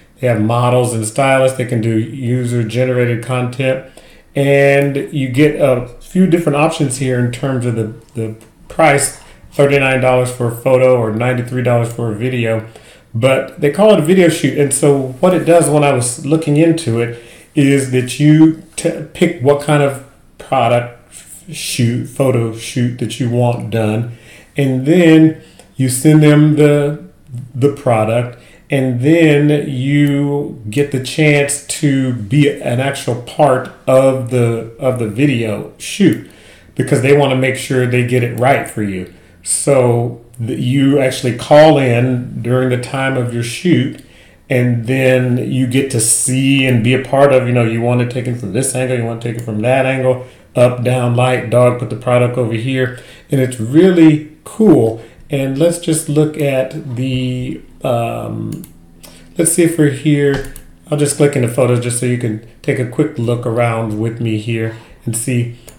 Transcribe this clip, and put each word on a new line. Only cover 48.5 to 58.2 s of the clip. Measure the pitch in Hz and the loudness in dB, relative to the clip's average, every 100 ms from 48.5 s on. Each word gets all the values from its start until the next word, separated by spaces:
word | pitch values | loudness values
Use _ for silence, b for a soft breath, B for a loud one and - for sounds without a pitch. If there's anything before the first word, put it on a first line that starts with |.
this | 101 131 | -4 -4
angle, | 123 127 123 | -4 -2 -2
you | |
want | 113 113 | -4 -6
it | 120 | -8
taken | 110 | -8
from | 117 104 | -6 -2
that | 117 131 131 | 0 0 0
angle, | 135 127 123 B B B | 0 0 -2 B B B
up, | - 123 120 | 2 2 2
down, | 123 127 120 120 | -2 0 0 0
light, | 127 123 110 | 0 0 0
dog, | 123 123 123 | 2 2 2
put | 117 | -6
the | 110 | -6
product | 123 123 120 123 | 0 0 0 -2
over | 117 | -4
here. | 113 131 131 123 - B B B | -4 -4 -2 -4 -6 B B B
And | 139 | -2
it's | 127 - | -2 -4
really | 113 151 190 175 160 151 - - | 0 4 4 6 6 4 -2 -18
cool. | - - 214 131 110 - B B B | -10 2 4 4 2 -2 B B B
And | 139 135 135 | -4 -2 0
let's | 170 170 | 0 0
just | - 151 - | -4 -4 -2
look | 147 151 156 | 0 0 -2
at | 151 131 131 156 143 120 | -2 -2 -2 -6 -10 -6
the, | 131 127 127 127 127 - - - | -4 -4 -4 -6 -8 -10 -16 -8
um, | 135 117 117 58 | -4 -2 -4 -6